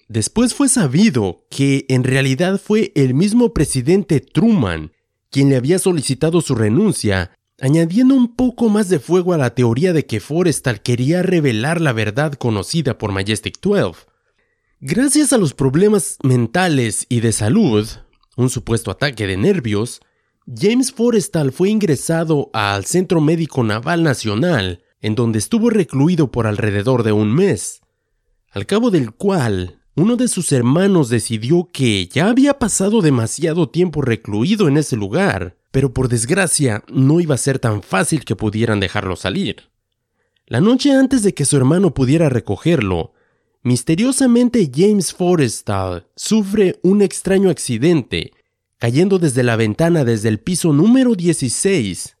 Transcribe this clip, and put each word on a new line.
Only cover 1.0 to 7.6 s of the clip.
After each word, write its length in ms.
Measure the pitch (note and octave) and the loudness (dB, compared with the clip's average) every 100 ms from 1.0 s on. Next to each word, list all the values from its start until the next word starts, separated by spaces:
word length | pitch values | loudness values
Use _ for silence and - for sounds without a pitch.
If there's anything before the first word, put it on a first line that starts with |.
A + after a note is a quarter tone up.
| A3 B2 G2 E2 _ | 2 2 -2 -4 _
que 360 | - C#3 C3+ - | -2 0 0 0
en 140 | C3 | 0
realidad 580 | B2+ C3+ C3+ C3 F3+ G3 | 0 0 0 0 -2 -2
fue 300 | - G#3+ G#3+ | 0 0 0
el 200 | - C3 | 0 0
mismo 400 | B2+ G3+ A#3 A#3 | 2 2 2 2
presidente 680 | A#3 D3+ C3 B2 F#3+ - D3 | 0 -2 -2 0 0 2 -2
Truman 720 | - - A3 G#3 G#2 D#2+ D#2 - _ _ _ | -2 0 2 2 0 -4 -8 -16 _ _ _
quien 180 | C3+ C#3 | 0 2
le 80 | C3+ | 2
había 220 | B2 F#3 | 2 0
solicitado 640 | F#3+ F3 B2 C3+ D#3+ E3+ | 0 0 -2 -2 0 0
su 140 | - | 0
renuncia, 760 | A#2+ G#2+ B2 G#3+ - G#2+ F#2+ D#2+ _ _ _ | 0 2 2 0 0 -2 -2 -4 _ _ _